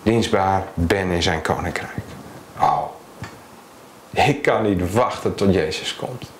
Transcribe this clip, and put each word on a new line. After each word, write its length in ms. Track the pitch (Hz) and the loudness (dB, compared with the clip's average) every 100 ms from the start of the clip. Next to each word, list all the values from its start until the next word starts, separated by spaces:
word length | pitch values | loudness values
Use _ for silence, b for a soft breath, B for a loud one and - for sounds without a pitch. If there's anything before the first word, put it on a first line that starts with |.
Dienstbaar 600 | 107 117 113 104 95 95 92 | 4 2 4 2 4 2 0
ben 380 | - 85 101 92 | -2 2 2 2
in 120 | 87 | 2
zijn 180 | 85 82 | 2 0
koninkrijk. 500 | - - 87 - - - - - - - - - | 0 -2 -2 -6 -8 -10 -12 -16 -18 -18 -18 0
Oh, 240 | - - - - - - - - - - - - - - - | 2 2 -2 -10 -20 -18 -18 -18 -20 -20 -20 -20 -20 -20 -10
ik 320 | - 139 139 | 0 2 2
kan 220 | - 113 | 2 2
niet 300 | 110 95 87 | 2 2 2
wachten 420 | 104 123 - 104 87 | 2 0 0 -4 0
tot 180 | 98 | 2
Jezus 420 | 92 78 - - - | 4 2 -4 -8 -8
komt. 340 | - 65 - - | -8 -8 -14 -16